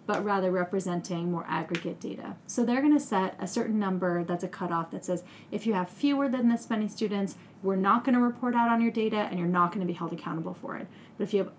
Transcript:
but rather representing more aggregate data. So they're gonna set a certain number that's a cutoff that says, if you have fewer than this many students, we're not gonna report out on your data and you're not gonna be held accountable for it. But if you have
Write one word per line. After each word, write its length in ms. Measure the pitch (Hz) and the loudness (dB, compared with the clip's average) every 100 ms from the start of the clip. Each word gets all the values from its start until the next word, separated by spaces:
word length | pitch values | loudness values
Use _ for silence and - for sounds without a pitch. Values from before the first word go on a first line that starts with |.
| - | -4
but 180 | 208 | -2
rather 260 | 202 196 185 | 0 0 2
representing 800 | 185 180 196 185 175 - 170 175 | 0 0 -2 -2 -4 -4 -4 -2
more 140 | 170 - | -4 -4
aggregate 500 | - - 175 170 170 | -6 -4 -6 -6 -8
data. 380 | - - - - - | -8 -8 -10 -12 -8
So 160 | - | -2
they're 180 | 233 247 | 2 4
gonna 200 | 294 294 | 6 4
set 340 | - 196 185 - | 4 0 0 -2
a 100 | 185 | -4
certain 300 | 233 226 214 | -2 0 0
number 440 | 196 185 180 175 | 0 0 0 0
that's 220 | 175 175 180 | 0 -2 -4
a 20 | |
cutoff 440 | - 175 170 165 | -6 -4 -2 -4
that 120 | 180 | -6
says, 220 | - 175 - - - | -4 -4 -6 -20 -8
if 160 | 208 220 | -4 0
you 60 | |
have 160 | 196 180 | 0 -2
fewer 400 | - 285 277 277 | 0 0 2 2
than 180 | 254 240 | 2 2
this 220 | 233 - | 2 0
many 180 | 220 214 | -2 -2
students, 480 | - 214 202 196 - - - | -2 -2 0 -2 -4 -18 -6
we're 140 | 190 190 | 0 2
not 300 | 196 233 254 | 4 4 4
gonna 160 | 247 | 4
report 340 | 240 240 247 240 | 4 2 0 2
out 140 | 233 | 4
on 100 | 233 | 4
your 120 | 233 | 2
data 360 | 226 220 214 208 | 2 0 0 0
and 80 | 180 | 0
you're 120 | 175 | 2
not 240 | 180 175 | 4 2
gonna 120 | 202 175 | 2 -4
be 60 | |
held 220 | 170 165 | -4 -6
accountable 400 | 170 170 165 170 | -6 -6 -6 -6
for 240 | 180 - - | -8 -10 -10
it. 100 | 185 - - - | -10 -16 -16 -6
But 80 | 208 | 0
if 80 | |
you 60 | 202 | 0
have 80 | 190 | 0